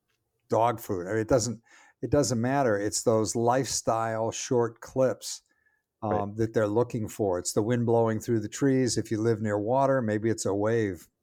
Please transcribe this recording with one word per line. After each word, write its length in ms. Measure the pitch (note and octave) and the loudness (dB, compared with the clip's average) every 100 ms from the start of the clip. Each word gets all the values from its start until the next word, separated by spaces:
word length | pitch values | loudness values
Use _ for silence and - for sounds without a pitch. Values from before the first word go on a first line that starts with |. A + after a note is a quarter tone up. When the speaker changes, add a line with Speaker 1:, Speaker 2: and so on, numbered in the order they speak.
| _ _ _ _ - | _ _ _ _ -2
Speaker 1:
dog 320 | A2 A#2 A2 | 2 2 0
food. 260 | - F#2+ F2 | -4 -6 -4
I 40 | |
mean, 80 | A2 | -4
it 100 | G#2+ | 2
doesn't, 320 | C3+ A2+ G#2+ _ - - _ | 2 2 -6 _ -20 -20 _
it 80 | B2+ | -2
doesn't 300 | D3 A#2+ B2 | 2 2 0
matter. 380 | A#2+ C#3 C3 G2+ | 0 2 2 2
It's 240 | G#2 - | 0 -2
those 320 | - A2 G#2+ A#2 | 2 2 2 0
lifestyle 920 | A#2 B2+ C#3 - - A2+ A2+ A2+ A2+ | 2 2 0 -4 -2 0 0 -2 -4
short 500 | - - B2 A#2 - | -4 -2 0 0 -4
clips, 640 | - C3 B2+ G2+ - - _ _ _ _ _ _ | -8 0 0 0 -8 -14 _ _ _ _ _ _
Speaker 2:
Right. 180 | A2 G#2 | -4 -2
Speaker 1:
um, 140 | G2+ G#2+ | -2 -2
that 160 | A2+ | -2
they're 160 | A2+ G#2 | 0 2
looking 400 | G#2+ B2 B2 G#2+ | 2 0 -2 -6
for. 300 | - G#2 F2+ | -2 -2 0
It's 160 | - | -2
the 80 | - | -2
wind 240 | G#2+ B2 A#2+ | 0 0 2
blowing 340 | A#2 A2+ A2 | 2 2 0
through 200 | A#2 A2+ | -2 -2
the 80 | G#2+ | -2
trees 500 | - C#3 C3 B2 A2+ | -2 2 2 2 -2
if 120 | G#2+ | -2
you 80 | A2 | -2
live 220 | A2+ A2 | 0 0
near 180 | G#2+ G#2 | 0 -2
water. 440 | G#2 C3 C3+ C3+ | 0 2 2 2
Maybe 260 | A2 G#2+ A2 | 0 0 0
it's 160 | A2 | -2
a 100 | G#2 | -2
wave 540 | G2 G#2+ A2+ G#2 F2 - _ | -2 0 0 -2 -4 -12 _